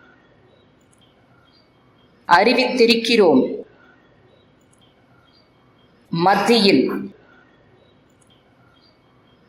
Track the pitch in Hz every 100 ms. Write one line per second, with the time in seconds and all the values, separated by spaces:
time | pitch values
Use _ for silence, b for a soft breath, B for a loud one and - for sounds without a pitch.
0 | _ _ _ _ _ _ _ _ _ _
1 | _ _ _ _ _ _ _ _ _ _
2 | _ _ - 175 214 269 247 254 233 233
3 | 226 226 185 139 - - - _ _ _
4 | _ _ _ _ _ _ _ _ _ _
5 | _ _ _ _ _ _ _ _ _ _
6 | _ 165 185 202 202 233 196 143 - -
7 | 101 - _ _ _ _ _ _ _ _
8 | _ _ _ _ _ _ _ _ _ _
9 | _ _ _ _